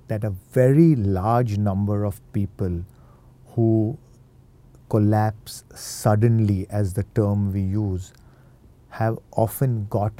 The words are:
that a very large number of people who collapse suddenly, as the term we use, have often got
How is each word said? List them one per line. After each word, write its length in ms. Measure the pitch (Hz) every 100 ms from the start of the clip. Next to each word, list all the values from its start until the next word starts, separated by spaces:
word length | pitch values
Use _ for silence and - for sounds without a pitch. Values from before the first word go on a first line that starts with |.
| -
that 160 | 110
a 60 | 107
very 640 | 92 - 131 127 143 165 135
large 640 | 98 95 104 120 120 101
number 480 | 104 95 101 104 104
of 160 | - -
people 540 | 104 98 - 95 87 90 - - - - _ -
who 500 | - 113 113 107 143 - - _ _ _ _ - - -
collapse 760 | 110 104 107 110 107 - - - -
suddenly, 920 | - - 117 104 117 113 104 95 95
as 240 | 104 98
the 100 | 92 98 -
term 360 | 101 101 101
we 100 | 98
use, 520 | 95 104 104 92 95 - - _ - - - _ -
have 280 | - 113 - -
often 560 | - 110 - 135 113 104
got 240 | 107 107